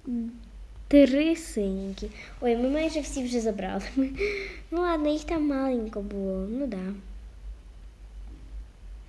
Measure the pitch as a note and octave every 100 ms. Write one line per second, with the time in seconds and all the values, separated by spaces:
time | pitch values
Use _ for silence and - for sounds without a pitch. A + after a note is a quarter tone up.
0 | - A#3+ A3+ A#3 - - - - - C#4+
1 | C#4 C4+ D#4 E4 - A3+ G3 F#3+ G3 G3
2 | G#3+ - - - B3 A#3 B3+ D4 D#4+ D#4
3 | C#4 C#4 B3 A#3+ A3 G3 F#3+ G3 - C4+
4 | C4+ D#4+ G#4 G4+ G4 - - E4 F4 E4
5 | D4+ D4+ D#4+ E4 D4 C4+ C4+ B3 A3 G#3+
6 | G3+ G3+ F#3+ F#3+ G3 A#3+ C#4 G3 F#3 G3+
7 | - - - - - - - - - -
8 | - - - - - - - - - -